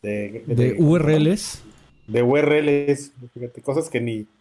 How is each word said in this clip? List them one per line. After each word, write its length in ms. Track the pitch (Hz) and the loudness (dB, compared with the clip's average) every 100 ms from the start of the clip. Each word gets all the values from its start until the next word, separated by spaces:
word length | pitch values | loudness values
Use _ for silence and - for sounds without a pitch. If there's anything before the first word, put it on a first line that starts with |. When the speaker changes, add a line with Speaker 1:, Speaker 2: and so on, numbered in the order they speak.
Speaker 1:
de, 420 | 104 104 104 113 - | -4 -6 -6 -10 -4
Speaker 2:
De 80 | 117 | 0
Speaker 1:
de 200 | 123 104 | 0 2
Speaker 2:
U 140 | 147 170 | 4 4
R 240 | 151 156 | 4 2
Ls. 420 | 151 208 - - - - _ _ - | 2 0 -4 -14 -20 -20 _ _ -4
Speaker 1:
De 160 | 117 | 0
U 140 | 120 143 | 2 2
R 240 | 151 151 147 143 143 | 4 2 2 2 0
Ls. 200 | 139 - - 123 | -2 -4 -20 -20
Fíjate, 280 | 120 123 - | -14 -14 -10
cosas 280 | - 139 160 | -4 -4 -2
que 100 | 123 | -4
ni 260 | 117 110 107 _ | -4 -6 -10 _